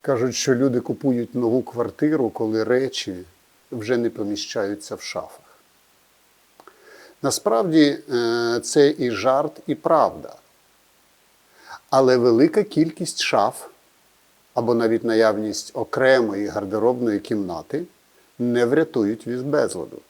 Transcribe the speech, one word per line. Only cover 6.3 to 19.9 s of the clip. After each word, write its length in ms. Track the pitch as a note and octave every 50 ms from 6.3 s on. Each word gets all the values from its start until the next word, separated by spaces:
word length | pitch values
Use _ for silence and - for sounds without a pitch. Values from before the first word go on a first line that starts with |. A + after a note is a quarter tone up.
| _ _ _ _ _ - _ - _ _ _ - - - - - _ _
Насправді, 800 | - C#3 - - - G#3 A3 A3+ G#3+ F3 D#3 D#3+ D3 C#3+ C#3+ - - - C3
е, 460 | A#2+ A#2+ A#2 A#2 A#2+ A#2+ A#2 A#2+ A#2+ -
це 320 | - - D3+ C#3+ C#3+ D#3
і 140 | D#3 C#3+ B2
жарт, 480 | A2 G2 G2+ C3 C3 C#3 D3+ D3+ - - -
і 80 | - D#3
правда. 600 | D#3 - D#3+ E3 D3+ A#2+ F2+ D#2+ D#2 - - - - _ _ _ _ _ _ _ _ _ _ _ _ _ _ _ _ _ _ _ _ _ _ _ _ - - - - _ _
Але 280 | - C3+ C3+ B2+ B2+
велика 460 | B2 A#2+ B2 A#2 A2+ D3 - - G#3+ G3+
кількість 560 | G#3 - D#3+ D#3+ E3 - - F3+ - - -
шаф, 480 | - - - A2+ G2+ A#2 - - - - _ _ _ _ _ _ _ _ _ _ _ _ _ _ _ _ _
або 200 | B2 A#2 A#2 A#2+
навіть 300 | A#2 A#2 A2+ A2+ A2+ A#2
наявність 680 | A#2 A2 A2 A2+ A2 G2+ G#2 G#2+ G#2+ G2+ - - - _
окремої 720 | C3 A2 - - C3 C3 C3 C3 C3 A#2 G#2+ G2+ G2 G#2
гардеробної 720 | G2+ - G#2 G2+ F#2+ A2 G#2+ G#2+ A#2+ B2+ B2 A#2+ A2+ G#2 G2
кімнати, 680 | - - A#2+ G#2 G2 F2+ E2+ D#2+ - _ - D3+ F3 F3 _ _ _ _ _ _ _ _ _ -
не 260 | A#2+ A#2+ A#2+ A#2+ A#2+
врятують 640 | A#2+ C#3 D#3 D#3+ D#3+ - B2+ G#2 G2+ A2+ A2 -
від 180 | A#2 A#2+ B2+ B2+
безладу. 560 | D3 D3+ D3 B2 G2+ - F2+ C#2+ -